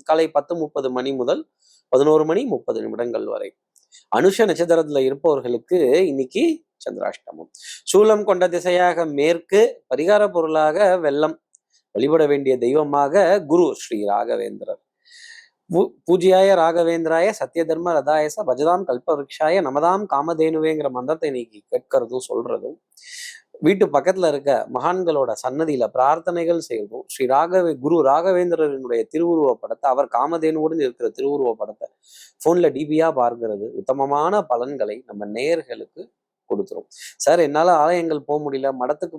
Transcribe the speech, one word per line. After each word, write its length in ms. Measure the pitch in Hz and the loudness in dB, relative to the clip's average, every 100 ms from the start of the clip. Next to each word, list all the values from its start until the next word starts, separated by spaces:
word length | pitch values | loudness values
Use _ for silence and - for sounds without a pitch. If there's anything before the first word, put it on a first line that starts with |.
காலை 260 | - 160 160 | -2 0 2
பத்து 260 | 147 139 175 | -2 -4 -4
முப்பது 340 | 151 147 131 | -6 -4 -4
மணி 220 | 127 131 | -4 -4
முதல் 360 | 135 123 226 - _ _ _ _ | -2 -2 -4 -6 _ _ _ _
பதினோரு 360 | 131 151 156 | 2 6 4
மணி 200 | 156 185 | 4 0
முப்பது 360 | 262 147 - 113 | -2 -4 -4 -6
நிமிடங்கள் 440 | 110 110 120 110 | -6 -6 -6 -6
வரை. 320 | 107 107 101 - _ _ _ _ _ 113 | -6 -8 -10 -14 _ _ _ _ _ 2
அனுஷ 220 | 180 190 | 2 4
நட்சத்திரத்துல 600 | 214 156 170 165 151 143 | 2 2 2 2 2 0
இருப்பவர்களுக்கு 1080 | 131 139 170 139 120 120 - 180 131 160 185 | 0 0 0 0 -2 -6 -2 0 4 2 2
இன்னைக்கு 580 | 139 127 - 330 311 _ _ - | -2 -4 -2 -2 -2 _ _ -12
சந்திராஷ்டமம். 580 | 101 98 - - 80 - - - - | -8 -8 -8 -14 -20 -20 -20 -20 -14
சூலம் 400 | - 190 214 214 | 0 4 6 4
கொண்ட 240 | 202 180 180 | 2 2 2
திசையாக 580 | 175 180 175 180 165 160 | 0 0 2 2 0 -2
மேற்கு, 800 | 143 151 170 - 196 247 - _ | 0 2 0 0 4 4 0 _
பரிகார 340 | 127 165 208 208 | -2 2 4 2
பொருளாக 680 | 180 160 156 156 165 202 185 | 0 0 2 2 4 2 2
வெள்ளம், 440 | 151 143 156 165 _ _ _ _ _ | 0 0 0 -4 _ _ _ _ _
வழிபட 360 | 104 139 160 147 | -2 2 4 4
வேண்டிய 320 | 143 135 127 | 2 2 0
தெய்வமாக 880 | 120 147 147 143 139 185 175 202 | 2 2 2 0 2 4 4 2
குரு 300 | 147 175 160 | 2 2 2
ஸ்ரீ 300 | - - 110 | 0 -8 -6
ராகவேந்திரர். 760 | 101 101 113 113 107 104 104 - _ _ _ - - - _ _ - | -2 -2 -2 -4 -6 -10 -12 -12 _ _ _ -20 -20 -20 _ _ -4
பூ-, 200 | 170 - - | 0 0 -2
பூஜ்யாய 500 | - 180 185 185 196 | 0 2 4 6 6
ராகவேந்திராய 760 | 185 165 170 165 170 160 165 196 | 4 4 2 0 0 0 2 0
சத்ய 340 | 202 135 165 | -2 -4 -4
தர்ம 280 | 160 160 175 | -2 -2 -2
ரதாயச 520 | 160 135 156 151 214 170 | 0 2 0 0 -2 -4
பஜதாம் 380 | 127 156 180 180 | 0 2 2 0
கல்பவருஷாய 760 | 123 - 147 135 - 156 190 | -4 -2 -2 -4 -2 0 2
நமதாம் 460 | 147 143 165 196 208 | 0 2 2 2 0
காமதேனுவேங்கிற 840 | 139 156 160 160 160 160 156 139 | -2 -2 0 0 0 -2 -2 -4
மந்திரத்தை 400 | 127 127 160 156 | -4 -4 -4 -4
இன்னைக்கு 300 | 127 117 107 _ | -6 -10 -16 _
கேட்கறதும் 640 | 123 - 135 120 127 - | -6 -2 -2 0 -6 -6
சொல்றதும், 420 | 110 120 110 113 160 _ _ - - - - _ - | -6 -4 -6 -8 -14 _ _ -20 -18 -16 -18 _ -2
வீட்டு 260 | 151 196 180 | 0 2 2
பக்கத்துல 420 | 139 139 190 165 | 2 0 0 0
இருக்க 380 | 143 139 120 - | 0 0 0 -2
மகான்களோட 580 | 127 156 185 170 147 120 107 127 | -4 -2 -2 -2 0 -2 -4 -6
சன்னதியில 380 | 135 160 135 110 | -4 -2 0 0
பிரார்த்தனைகள் 680 | 123 135 165 175 170 165 170 - | 2 2 2 -2 -2 -2 -2 -4
செய்யறதும், 340 | 117 104 120 - | -8 -8 -12 -14
ஸ்ரீ 200 | - 127 | -4 0
ராகவே-, 520 | 139 170 185 170 135 | 2 2 0 0 -2
குரு 260 | 139 165 | 0 2
ராகவேந்திரனுடைய 960 | 135 147 185 180 180 160 151 135 123 117 110 | 4 2 2 0 0 0 -2 -4 -4 -4 -2
திருவுருவ 480 | 156 170 165 139 | -2 0 2 2
படத்தை, 360 | 113 110 113 139 | 0 -6 -4 0
அவர் 180 | 127 135 | 0 0
காமதேனுவுடன் 680 | 117 143 170 160 156 156 160 | -2 -2 -2 -2 -2 -2 -2
இருக்கிற 280 | 131 120 117 | -4 -4 -6
திருவுருவ 460 | 117 139 143 127 | -4 -4 -2 -2
படத்தை 340 | 110 107 104 - _ _ - - _ 156 | -4 -8 -10 -18 _ _ -20 -20 _ 0
போன்ல 240 | 175 160 | 2 2
டி 140 | 135 151 | 0 -2
பியா 300 | 156 160 139 | 0 0 2
பார்க்கிறது 520 | 120 120 113 101 113 | 0 -2 -6 -6 -8
உத்தமமான 720 | 120 - 135 139 143 160 208 | -8 -6 -2 -2 0 0 -2
பலன்களை 600 | 165 120 127 139 104 110 - | -2 -4 -4 -6 -6 -8 -14
நம்ம 200 | 104 104 | -14 -10
நேயர்களுக்கு 880 | 110 147 165 143 110 110 - 220 _ _ _ - | -6 -2 -2 -4 -14 -16 -20 -20 _ _ _ -6
கொடுத்துரும். 340 | 98 95 - - - - - | -6 -6 -12 -16 -20 -20 -4
"சார், 220 | - 170 | 2 2
என்னால 340 | 147 151 175 | 2 2 2
ஆலயங்கள் 500 | 165 156 175 165 151 | 4 4 0 -2 -6
போக 280 | 131 151 147 | -4 -6 -4
முடியல, 220 | 135 135 131 | -4 -4 -4
மடத்துக்கு 360 | 127 151 170 | -4 -4 -8